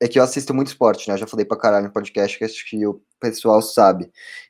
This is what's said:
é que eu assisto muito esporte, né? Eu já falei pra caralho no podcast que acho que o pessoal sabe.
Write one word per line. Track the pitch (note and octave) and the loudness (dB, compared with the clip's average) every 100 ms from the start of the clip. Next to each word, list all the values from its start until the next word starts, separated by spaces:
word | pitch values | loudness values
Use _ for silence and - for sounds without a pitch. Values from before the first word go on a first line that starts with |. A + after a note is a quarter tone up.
é | A#2+ | 0
que | C3 | 2
eu | |
assisto | B2+ C#3+ C3+ | 2 0 -4
muito | C3 C#3 | -2 -2
esporte, | - A#2 G#2 - | 2 2 2 -4
né? | |
Eu | G2 | -6
já | A2 | -6
falei | A2 G2+ | -6 -4
pra | A2 | 0
caralho | A2+ G2+ G2+ | 2 2 0
no | |
podcast | G#2+ G2+ G#2 G2 - | -6 -6 -2 -2 -4
que | |
acho | A2 - - | -8 -8 -10
que | G#2+ G#2 | -4 -4
o | G2+ _ - | -4 _ -8
pessoal | A#2 A2 A2+ G#2+ | -6 -2 2 2
sabe. | - - G2 F#2 F2 _ - - | 2 4 4 4 -4 _ -20 -20